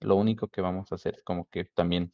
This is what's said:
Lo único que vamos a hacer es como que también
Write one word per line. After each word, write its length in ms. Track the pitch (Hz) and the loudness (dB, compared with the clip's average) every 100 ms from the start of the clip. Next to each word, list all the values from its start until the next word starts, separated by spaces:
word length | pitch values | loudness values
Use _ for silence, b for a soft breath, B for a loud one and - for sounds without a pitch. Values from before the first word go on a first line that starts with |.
Lo 160 | 101 98 | 2 4
único 320 | 110 110 107 | 4 0 -2
que 120 | - | -2
vamos 300 | 92 92 101 | -2 -2 -6
a 60 | 90 | -6
hacer 180 | - | -6
es 80 | - | -6
como 260 | - 90 - | -6 -6 -4
que 160 | 87 | -6
también 480 | 92 - 87 90 87 | -4 0 2 0 -2